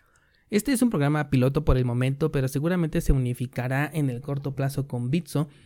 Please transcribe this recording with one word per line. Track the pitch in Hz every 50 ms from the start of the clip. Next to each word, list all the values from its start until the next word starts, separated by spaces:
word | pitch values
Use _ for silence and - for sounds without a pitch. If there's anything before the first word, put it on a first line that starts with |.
| _ _ _ _ _ _ _ _ _ _
Este | - 208 - 285
es | 277 226
un | 254 240
programa | 220 156 139 143 151 151 143 143
piloto | - 127 123 131 139 156 151
por | - 131 127
el | 127
momento, | 123 120 123 127 135 139 139 160 151
pero | - 143 131
seguramente | 131 - 139 147 170 185 180 165 156 165 170
se | - - 147
unificará | 131 127 123 123 - 123 123 - - 120 127 131 139 143 143
en | - 160 143 135
el | 120 123
corto | 135 - 143 143 - 139 135
plazo | - 135 139 139 139 131
con | 139 127 120 123 123
Bitso, | 147 175 170 - - 143 156 - - - -